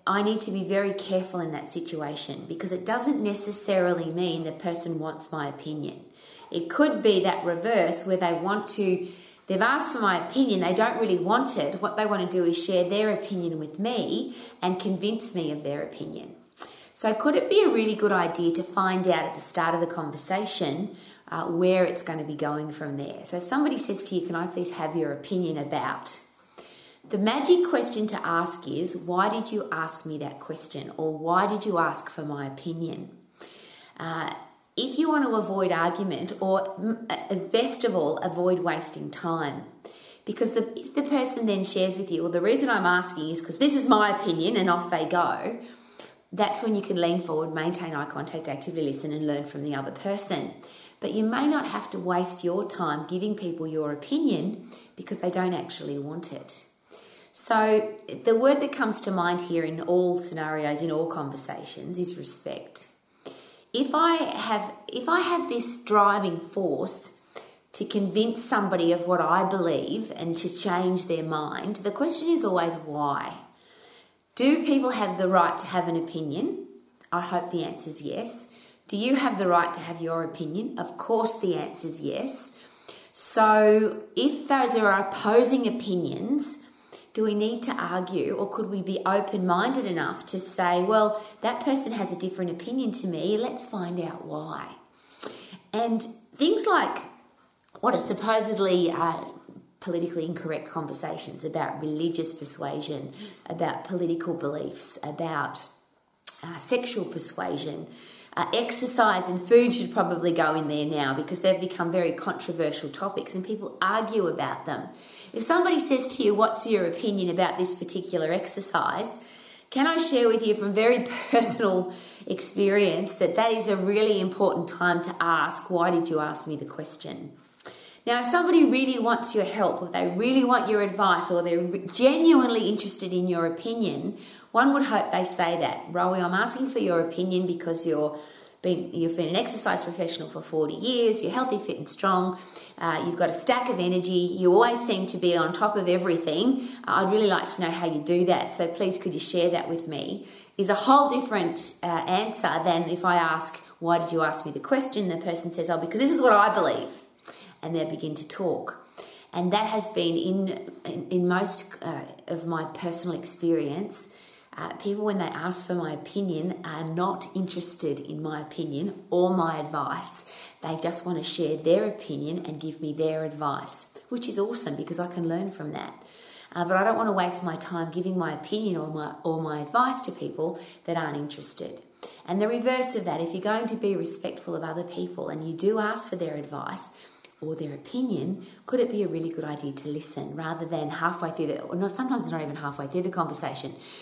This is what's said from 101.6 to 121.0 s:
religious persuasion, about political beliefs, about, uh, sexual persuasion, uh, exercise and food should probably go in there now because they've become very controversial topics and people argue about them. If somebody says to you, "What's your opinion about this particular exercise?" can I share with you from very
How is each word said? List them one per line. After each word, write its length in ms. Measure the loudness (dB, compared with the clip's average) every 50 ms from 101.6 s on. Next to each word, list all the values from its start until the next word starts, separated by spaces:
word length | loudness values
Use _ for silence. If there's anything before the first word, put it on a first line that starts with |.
| -2 -2 -4 -4
religious 520 | -4 -2 -2 0 0 0 0 0 -2 -4 -6
persuasion, 800 | -8 -8 -10 -8 -6 -6 -4 -4 -4 -4 -4 -6 -6 -8 -10 -12 -14 -16 -16 -18 -14 -10 -8
about 360 | -4 -2 -2 -2 -2 -4 -6
political 500 | -4 -4 -2 0 0 0 -2 -2 -4 -4
beliefs, 640 | -4 -4 -4 -4 -4 -6 -8 -8 -8 -8 -8 -8 -8 -8
about, 600 | -8 -6 -6 -4 -4 -2 -2 -4 -4 -6 -10 -14 -16 -20 _ _ _ _ _ _ _ _ _ -8 -8 -8 -8 -8
uh, 120 | -12 -10
sexual 480 | -6 -2 0 0 0 0 -2 -4 -4 -6
persuasion, 840 | -6 -6 -8 -8 -8 -6 -6 -4 -4 -4 -4 -4 -6 -8 -8 -10 -14 -16 -20 -20 -20 -20 -20 -18 -8 -4 -4
uh, 80 | -2 0 0
exercise 720 | 0 0 0 0 0 2 2 4 4 6 4 4 2 0 -2
and 180 | -2 -2 2
food 280 | 6 8 8 8 8 4
should 180 | 2 -2 -2
probably 400 | 0 0 2 2 0 0 2 2
go 220 | 4 4 4 2 2
in 140 | 0 0 -2
there 160 | -2 -2 -2
now 280 | -2 0 0 0 0 0
because 280 | -2 -4 -4 -4 2
they've 180 | 4 4 4 4
become 320 | 2 -4 -4 -2 -2 0
very 220 | 2 2 2 2 0
controversial 760 | -2 -4 -4 -4 -4 -6 -6 -4 -2 -2 -2 -2 -4 -8 -8
topics 460 | -8 -6 -6 -6 -4 -6 -8 -6 -6
and 80 | -6 -6
people 340 | -4 -6 -6 -6 -8 -6 -2
argue 460 | 0 0 2 0 0 0 0 0 0 0
about 380 | 0 -2 -4 -4 -6 -6 -6 -6
them. 200 | -6 -6 -8 -10 -14 -18 -20 -20 -20 -20 -16 -10 -6
If 100 | -4 0
somebody 360 | 2 4 4 4 4 4 2
says 280 | 2 2 2 2 0 0
to 140 | -2 2 4
you, 120 | 4 4
"What's 320 | 6 4 4 2 0 0 2
your 180 | 2 2 2
opinion 440 | 2 -2 -2 -2 -2 0 0 0 0
about 280 | 2 2 2 2 2 0
this 160 | -2 -2 -2
particular 580 | -4 -6 -6 -6 -6 -4 -2 -2 -2 0 0
exercise?" 840 | 0 0 -2 -4 -4 -4 -4 -2 0 0 0 0 0 -2 -4 -4 -6 -10 -12 -18 -20 -20 -20 -20 -20 -20 -14 -4
can 180 | 2 4 4 6
I 80 | 6
share 320 | 4 4 4 4 6 6 6
with 180 | 6 4 4
you 80 | 2 2
from 200 | 2 0 0 2
very 320 | 4 6 6 6 4